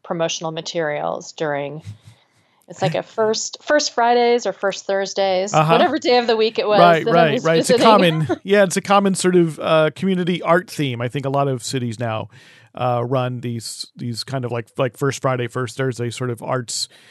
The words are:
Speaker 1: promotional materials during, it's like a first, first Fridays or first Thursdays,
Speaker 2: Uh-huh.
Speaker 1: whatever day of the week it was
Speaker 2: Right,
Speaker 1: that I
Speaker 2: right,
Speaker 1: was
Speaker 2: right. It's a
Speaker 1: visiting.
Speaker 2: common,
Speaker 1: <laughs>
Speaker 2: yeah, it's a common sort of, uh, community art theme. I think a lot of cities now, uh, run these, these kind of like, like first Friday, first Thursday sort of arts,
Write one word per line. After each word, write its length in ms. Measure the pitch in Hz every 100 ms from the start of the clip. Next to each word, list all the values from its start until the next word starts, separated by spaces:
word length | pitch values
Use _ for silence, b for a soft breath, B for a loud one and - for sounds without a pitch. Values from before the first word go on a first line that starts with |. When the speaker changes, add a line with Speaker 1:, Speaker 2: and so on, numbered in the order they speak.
Speaker 1:
promotional 480 | - 175 165 - 165
materials 800 | 160 165 175 156 147 156 - 170
during, 500 | - 156 143 143 151 - B B B B B B B _
it's 140 | 175
like 140 | 190 175
a 80 |
first, 600 | 175 - 220 220 - -
first 300 | - 294 294
Fridays 520 | - 233 240 240 240 214
or 80 |
first 320 | 185 196 185 -
Thursdays, 680 | 196 196 196 196 185 196
Speaker 2:
Uh-huh. 200 | 151 156
Speaker 1:
whatever 240 | 165 339 294
day 200 | - 247
of 100 | 240
the 100 | 220
week 220 | 220 220
it 80 | 202
was 120 | 208
Speaker 2:
Right, 260 | 175 165 -
Speaker 1:
that 60 |
I 20 |
Speaker 2:
right, 200 | 170 165
Speaker 1:
was 100 | 139
Speaker 2:
right. 160 | 160 165
It's 100 | 160
a 40 |
Speaker 1:
visiting. 480 | 240 247 214 180 160
Speaker 2:
common, 200 | 151 311
Speaker 1:
<laughs> 20 |
Speaker 2:
yeah, 200 | 185 202
it's 140 | 196 196
a 40 |
common 340 | - 202 196 190
sort 200 | 185 185
of, 240 | 165 147
uh, 300 | - 160 156 -
community 460 | 190 185 175 247
art 280 | 175 175 180
theme. 320 | - 143 117
I 60 | 123
think 180 | 147 135
a 40 |
lot 180 | 139 139
of 160 | 131
cities 360 | - 135 123 104
now, 300 | 117 110 110 B B B B
uh, 300 | - 123 120 120
run 360 | 131 127 123
these, 500 | 123 117 110 - - -
these 260 | 127 113
kind 220 | - 139 123
of 60 |
like, 160 | 117 113 -
like 180 | 131 -
first 260 | 139 127
Friday, 260 | 135 127 120
first 280 | - 127 -
Thursday 340 | 135 117 120
sort 200 | 113 127
of 120 | 117
arts, 460 | - 131 117 - - b b